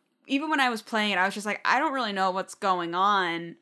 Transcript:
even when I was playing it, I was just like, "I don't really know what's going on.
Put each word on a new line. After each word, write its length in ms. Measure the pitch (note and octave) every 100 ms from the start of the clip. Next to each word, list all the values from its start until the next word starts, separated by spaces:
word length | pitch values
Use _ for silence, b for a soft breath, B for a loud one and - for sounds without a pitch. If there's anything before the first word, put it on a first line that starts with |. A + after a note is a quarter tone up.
| _ _ -
even 220 | C#4 D#4
when 100 | D4+
I 100 | B3+
was 120 | A3
playing 300 | - A3 G#3
it, 60 | F#3
I 80 | F#3+
was 80 |
just 120 | G#3 G#3
like, 140 | - -
"I 140 | B3
don't 120 | D#4
really 200 | C4+ A3
know 160 | G3 F#3+
what's 220 | F#3+ F#3
going 400 | - G3 F3+ E3+
on. 640 | F3 G3+ G3+ F3 E3 E3+ -